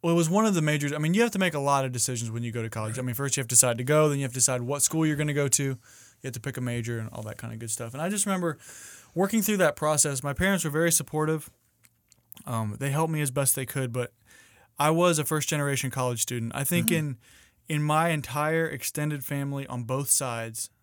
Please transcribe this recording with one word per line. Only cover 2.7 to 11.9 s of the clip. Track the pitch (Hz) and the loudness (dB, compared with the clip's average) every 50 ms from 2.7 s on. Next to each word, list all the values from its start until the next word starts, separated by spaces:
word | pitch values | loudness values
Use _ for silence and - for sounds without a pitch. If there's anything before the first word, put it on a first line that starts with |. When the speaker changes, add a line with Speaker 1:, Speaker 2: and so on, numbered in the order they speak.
| - 113 107 110 110 | -6 -6 -6 -4 -6
Speaker 1:
I | 127 | -4
mean, | 127 127 120 | -4 -4 -4
first | 131 139 139 - | -4 -2 -2 -2
you | 139 | -2
have | 131 | -2
to | 117 127 | 2 4
decide | - - 123 117 113 | 6 6 6 2 0
to | 127 | 2
go, | 131 151 151 156 | 4 6 6 6
then | 151 143 139 | 4 4 0
you | 139 | -2
have | 127 | -4
to | 120 131 | 0 0
decide | 120 - 127 123 | 0 0 0 -2
what | 120 120 143 143 | -2 -4 -2 0
school | - - - 160 160 | 0 0 2 2 2
you're | 156 151 | 2 2
gonna | 143 151 147 143 | 0 0 0 0
go | 147 143 139 | 0 2 2
to. | - - 143 | 2 0 0
You | 139 131 131 _ - - - - - _ _ - | -2 -2 -6 _ -20 -20 -20 -20 -20 _ _ -10
have | 135 127 | -10 -10
to | 123 | -8
pick | 110 139 123 | -10 -8 -8
a | 131 | -6
major | 123 123 120 120 113 117 120 113 | -6 -4 -4 -4 -4 -4 -6 -6
and | 110 113 | -6 -8
all | - - 110 | -10 -10 -10
that | 110 - | -10 -10
kind | - - 117 113 | -10 -12 -12 -10
of | 110 | -10
good | 117 110 | -8 -8
stuff. | - - 117 113 120 | -6 -6 -8 -10 -6
And | 139 | -6
I | 160 185 | -4 -4
just | 208 208 208 | -2 -2 0
remember | 202 190 185 175 165 143 - - - - - - - - - - - _ | 0 0 -2 -2 -4 -4 -6 -14 -20 -20 -18 -18 -18 -20 -20 -20 -8 _
working | 165 190 190 - 226 | -2 0 2 2 2
through | 196 - 214 | 2 2 2
that | 196 180 151 143 | 4 4 2 2
process. | - 151 151 151 147 - 151 139 127 139 | 2 0 0 2 2 2 2 0 -4 -4
My | 143 139 | -6 -2
parents | - 180 196 196 170 - | 0 2 2 2 0 0
were | 156 | -2
very | 139 156 170 170 | 0 2 2 2
supportive. | 160 - 143 - - 151 156 156 160 156 - - _ _ _ _ _ _ _ _ | 2 0 -2 -2 -2 -2 0 0 0 -2 -6 -12 _ _ _ _ _ _ _ _